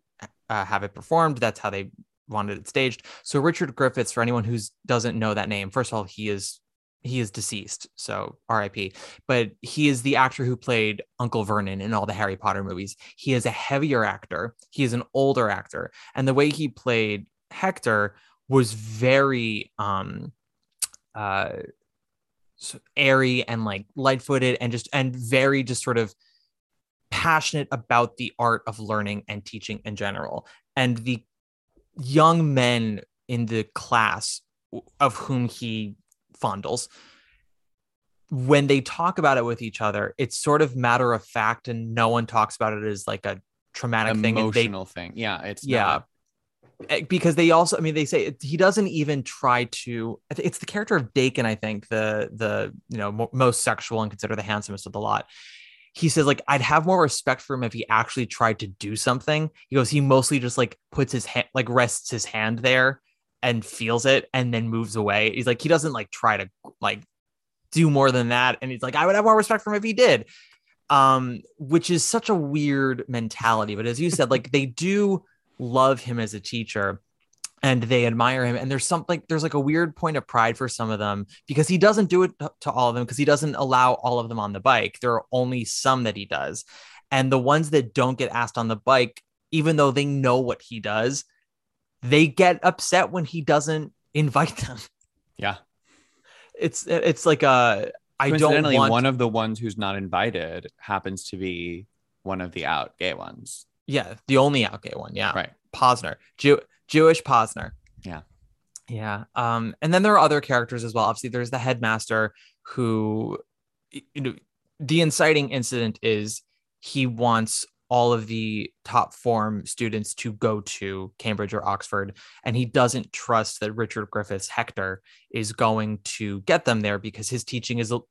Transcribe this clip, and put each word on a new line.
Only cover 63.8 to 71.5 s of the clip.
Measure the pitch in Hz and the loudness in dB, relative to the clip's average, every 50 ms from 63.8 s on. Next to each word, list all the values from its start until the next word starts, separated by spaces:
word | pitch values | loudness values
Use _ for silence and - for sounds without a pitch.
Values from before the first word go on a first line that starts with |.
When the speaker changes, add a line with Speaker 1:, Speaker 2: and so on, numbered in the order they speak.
| 117 110 117 117 117 | -4 -2 0 2 4
Speaker 1:
it | 135 135 131 - - | 4 4 4 2 0
and | - 131 127 123 120 | -2 -2 0 0 -2
then | 113 113 113 | -2 -2 -2
moves | 113 113 113 104 104 | -2 -4 -4 -4 -2
away." | 113 104 101 101 104 110 110 - | -2 0 0 2 2 2 0 0
He's | 123 120 123 | -2 0 -2
like, | 120 - | -2 0
he | - 151 | 2 2
doesn't, | 165 156 143 156 131 | 2 2 2 0 -4
like, | 113 104 - | -6 -8 -10
try | - - - 113 107 98 | -6 0 0 2 2 0
to, | 95 95 _ _ - - - _ | -2 -8 _ _ -20 -20 -10 _
like, | - 101 107 104 - _ _ _ _ _ _ _ _ _ _ _ _ _ | -4 -4 -4 -4 -8 _ _ _ _ _ _ _ _ _ _ _ _ _
do | - 160 165 156 | 0 2 4 4
more | 143 139 135 135 | 6 6 6 6
than | 127 127 120 117 | 4 4 2 2
that. | 120 123 123 127 120 - | 2 4 4 2 2 0
And | 131 131 | -4 -8
he's | 127 113 - | -8 -6 -6
like, | 127 123 | -4 0
"I | 147 160 180 | 2 2 4
would | 196 | 4
have | 214 208 | 4 4
more | 220 220 | 6 6
respect | 220 208 - 226 208 - | 6 4 2 0 -2 -2
for | 208 214 | -2 -4
him | 208 | -2
if | 208 | -2
he | 226 214 | -2 2
did." | 226 254 220 143 107 - - - - - _ _ _ _ _ _ _ _ - | 4 6 6 6 4 2 -4 -18 -20 -20 _ _ _ _ _ _ _ _ 2
Um, | 147 139 135 135 135 131 127 123 123 - - _ | 6 6 8 8 6 4 2 -2 -6 -8 -12 _